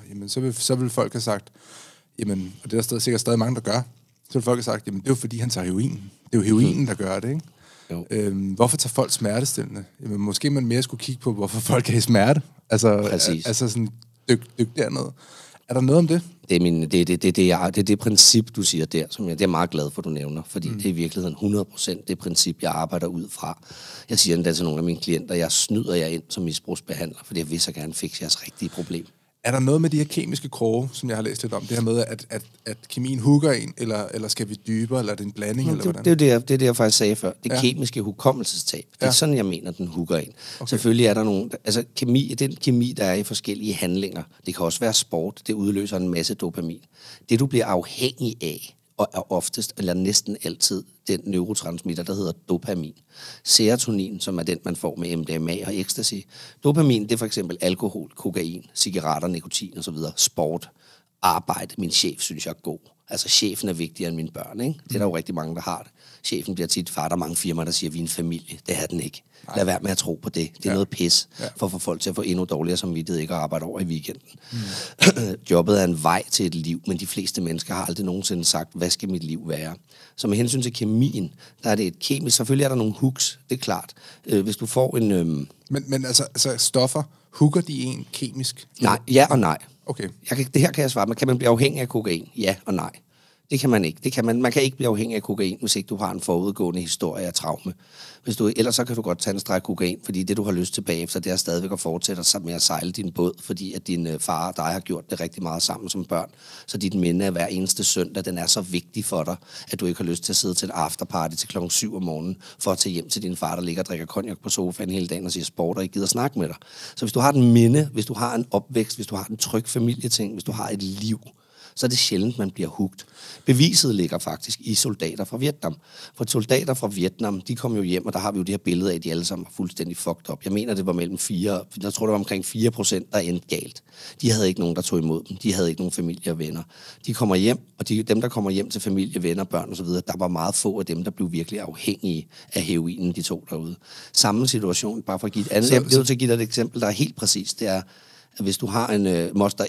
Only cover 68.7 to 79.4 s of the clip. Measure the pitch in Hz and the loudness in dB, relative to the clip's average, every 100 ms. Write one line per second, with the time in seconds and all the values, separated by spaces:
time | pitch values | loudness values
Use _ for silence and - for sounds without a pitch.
68.7 | 87 78 85 147 - - _ - 107 95 | -4 -4 -4 -8 -12 -20 _ -8 -2 0
69.7 | 90 98 92 - 80 - 87 80 - - | 0 0 -2 -2 -6 -4 -4 -4 -4 0
70.7 | 95 98 - 85 - - - - - 98 | 0 0 0 2 2 0 -8 -10 -4 -4
71.7 | 90 - 82 101 87 98 90 90 73 85 | -2 -4 -2 -4 -2 -2 0 -2 -2 0
72.7 | 90 92 82 82 85 78 87 78 80 80 | -2 -2 -4 -2 -4 -2 -2 -2 -4 -6
73.7 | 92 90 80 73 - - - - 120 101 | -6 -4 -4 -6 -12 -16 -20 -12 -8 -6
74.7 | 95 - - - 190 110 92 - 87 87 | -8 -10 4 4 6 0 -4 2 4 6
75.7 | 104 92 82 80 87 - - 95 82 80 | 4 4 2 2 2 0 0 0 -2 -4
76.7 | 82 - 87 98 - 92 - 87 82 - | -4 -2 -4 -4 -4 -4 -4 -4 -4 -4
77.7 | 104 - - 95 90 95 92 82 - 80 | -4 -4 -4 -4 -2 -2 0 0 0 -4
78.7 | 87 87 - 101 92 80 80 | -4 -2 -2 -2 -4 -4 -6